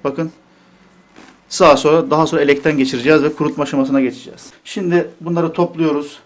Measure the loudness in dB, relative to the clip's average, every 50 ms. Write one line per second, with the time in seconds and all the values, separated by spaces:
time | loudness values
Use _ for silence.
0 | -6 -6 -6 -6 -8 -8 -10 _ _ _ _ _ _ _ _ _ _ _ _ _
1 | _ _ _ -20 -20 -20 _ _ _ _ 0 4 6 6 6 4 4 2 2 2
2 | 2 0 0 0 0 0 0 0 2 2 2 2 2 -2 0 0 -2 -2 -2 -2
3 | 2 4 4 4 4 0 -2 -2 -4 -4 -2 -4 -6 -4 -2 -2 -2 0 0 0
4 | 0 -2 -4 -8 -18 -20 -20 -20 -20 -20 -20 _ _ -12 -8 -6 -2 0 0 0
5 | 0 -2 -10 _ -8 -4 -2 -2 -2 -2 0 -2 -2 -2 -2 -2 -2 -2 0 -2
6 | -6 -8 -14 -20 _